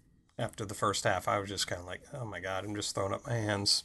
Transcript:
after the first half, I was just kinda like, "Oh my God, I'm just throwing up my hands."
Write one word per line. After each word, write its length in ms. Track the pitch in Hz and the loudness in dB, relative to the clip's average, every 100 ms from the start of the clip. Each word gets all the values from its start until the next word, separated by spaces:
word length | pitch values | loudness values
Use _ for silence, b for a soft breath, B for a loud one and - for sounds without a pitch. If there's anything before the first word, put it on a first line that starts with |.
| - _ _ - | -20 _ _ -4
after 260 | 113 - 101 | -4 -4 -8
the 80 | |
first 300 | 101 107 98 | 0 2 4
half, 240 | 113 92 104 | 2 2 2
I 100 | 104 | 0
was 100 | 98 | 0
just 200 | 95 - | -2 -2
kinda 160 | 90 | -2
like, 180 | 90 90 - | -6 -10 -10
"Oh 120 | 139 | -8
my 160 | 113 90 | -6 -6
God, 240 | 92 95 | -2 -2
I'm 100 | 101 | -2
just 200 | 104 - | -4 -2
throwing 200 | - 98 | 0 0
up 120 | 101 - | -2 0
my 80 | |
hands." 500 | 117 107 101 101 - | 0 2 2 4 2